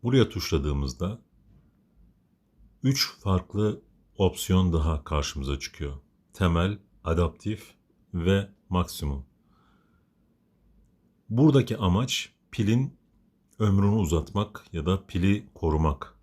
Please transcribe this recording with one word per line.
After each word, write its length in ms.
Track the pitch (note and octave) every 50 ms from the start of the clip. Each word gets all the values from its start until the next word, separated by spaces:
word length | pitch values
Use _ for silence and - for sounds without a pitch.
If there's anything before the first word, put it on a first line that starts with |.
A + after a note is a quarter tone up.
| -
Buraya 260 | A#2+ B2 C3+ A2 -
tuşladığımızda 920 | - F#2 F2 - - D#2 C#2 D2+ C#2+ C#2 C#2 C2+ B1+ - - F#2 G#2+ - _ _ _ _ _ _ _ - _ _ _ _ _ _ _ _ - _ _ _ _ _ _ _ _ _ _ _ - - _ _ -
üç 300 | C3 C3+ C3+ - - - _
farklı 640 | - G2+ F#2+ F2+ F2+ - - G2+ G#2+ G#2 G#2 - - _ _ _ _ _ _ _
opsiyon 560 | G2 F2+ - - - - F#2+ F#2 F#2 F2+ E2
daha 300 | E2 D#2 D#2+ D#2+ D2 -
karşımıza 560 | - D#2+ D2+ C#2 - - C#2+ C2+ C2 C#2 C#2
çıkıyor. 340 | - - - - D2+ C#2 C#2 C#2 _ _ _ _ _ _ _
Temel, 460 | - G2+ F2 E2+ E2 E2+ F#2+ G#2 G#2 - _ _ _ _
adaptif 720 | - E2 E2 F2 D#2+ - - - G#2 G#2+ - - - _ _ _ _ _ _ _ _ -
ve 360 | F2 E2 F2+ G2 G2 G2+ F#2+ - _ _ _
maksimum. 560 | F2+ F2+ F2+ - - - D#2+ D2 C#2 C#2 C#2 _ _ _ _ _ _ _ _ _ _ _ _ _ _ _ _ _ _ _ _ _ _ _ _ _ _ _ _ _ _ _ _ _ _ _ _ _ _ _ _ _
Buradaki 480 | G#2+ A#2 C#3+ D#3 C3+ C#3 A#2+ - A#2 -
amaç 560 | G#2+ F#2 F2 G2 B2+ C3+ - - - - _ _ _ _
pilin 480 | - - A#2 G2+ A2+ B2 C3+ C#3 - _ _ _ _ _ _ _ _ _ _ _ _ _
ömrünü 360 | A2 G#2 G2 G2 G2 G2+ G#2
uzatmak 680 | A2 G2+ D#2 E2 D#2+ D#2 - G2+ G2+ G#2 G#2+ - - - - -
ya 120 | E2+ D2+
da 200 | E2+ F#2+ F#2+ -
pili 440 | - - F#2+ E2+ G2 G2+ G#2 - - _
korumak. 640 | - - E2 D#2 D2+ D#2+ D#2 D2 - - - - _